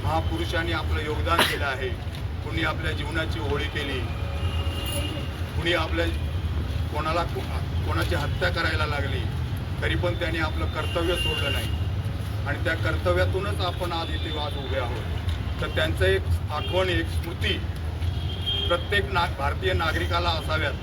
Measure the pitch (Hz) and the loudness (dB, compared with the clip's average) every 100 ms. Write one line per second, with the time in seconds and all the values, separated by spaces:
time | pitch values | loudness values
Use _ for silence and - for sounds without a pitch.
0 | - 160 165 165 170 170 165 160 151 156 | 2 2 2 0 0 0 0 0 0 0
1 | 151 151 165 165 160 156 147 131 127 - | 0 0 2 4 4 2 0 0 -2 -2
2 | - - - - - 165 160 156 - - | -4 -4 -4 -4 -2 0 0 0 -2 -2
3 | - 160 160 - - 143 151 151 143 139 | -2 -2 -2 -2 0 0 0 -2 -2 -2
4 | - - - - - - - - 165 - | -2 -2 -2 -2 0 0 0 -2 -2 0
5 | - - - - - - 165 170 160 160 | -2 -2 -4 -4 -2 0 2 2 2 2
6 | 170 - - - - - - - - - | 0 0 -2 -2 -2 -2 -2 -2 -2 -2
7 | 320 320 165 - - - - - - 165 | 0 0 0 -2 -2 -2 -2 0 0 0
8 | 170 170 143 - 175 170 160 160 151 147 | 2 0 0 0 2 2 2 2 0 0
9 | 131 - - - - - - - 147 165 | 0 0 0 -2 -2 -2 -4 -2 0 2
10 | 175 175 165 165 156 156 170 - - 175 | 2 0 0 0 0 0 -2 -2 -2 0
11 | 170 175 - 160 - - - - - - | 2 2 0 0 0 0 0 0 0 -2
12 | - - - - - 143 160 160 160 160 | -2 -2 -4 -2 -2 0 0 2 2 2
13 | 185 175 180 185 196 - 185 175 175 170 | 2 4 4 2 0 0 0 0 -2 -2
14 | 165 - - 151 247 - 185 131 120 - | -2 -2 -2 -2 -2 -4 -2 -2 0 -2
15 | - - - - - - 156 - 156 151 | -2 -2 0 -2 -2 -2 0 2 2 4
16 | 185 190 185 - - 151 160 170 185 165 | 4 4 4 0 2 -2 0 2 4 2
17 | 165 - 165 - 208 175 - - - - | 2 -2 -2 -2 0 0 -2 -4 -4 -2
18 | - - - - - 294 190 175 - 196 | 0 0 -2 -2 -2 0 2 0 2 0
19 | 180 175 180 - 139 151 185 185 165 160 | 2 2 0 0 0 0 2 2 2 2
20 | 170 175 175 160 151 156 147 127 | 2 2 2 0 0 0 0 -2